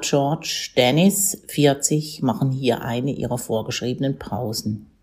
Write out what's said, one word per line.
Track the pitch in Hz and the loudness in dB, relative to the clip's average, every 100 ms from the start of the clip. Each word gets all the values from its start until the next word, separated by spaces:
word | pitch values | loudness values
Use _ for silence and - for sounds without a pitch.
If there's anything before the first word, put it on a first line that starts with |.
George | - 143 139 160 - - - - | 2 0 2 -2 -4 -8 -4 2
Dennis, | 127 147 196 196 - - - | 4 6 4 4 0 -4 -6
vierzig, | - 143 139 - 151 151 - | 2 4 4 2 0 -2 -4
machen | 135 - 135 | -2 0 0
hier | 131 131 117 | 0 0 0
eine | 127 120 139 | 0 -2 -2
ihrer | - 120 123 | -2 -4 -4
vorgeschriebenen | - 110 110 - 120 127 135 139 | -2 -4 -2 -4 -4 -2 -2 -4
Pausen. | - - 117 107 107 107 - _ | -6 -6 -4 -4 -4 -6 -8 _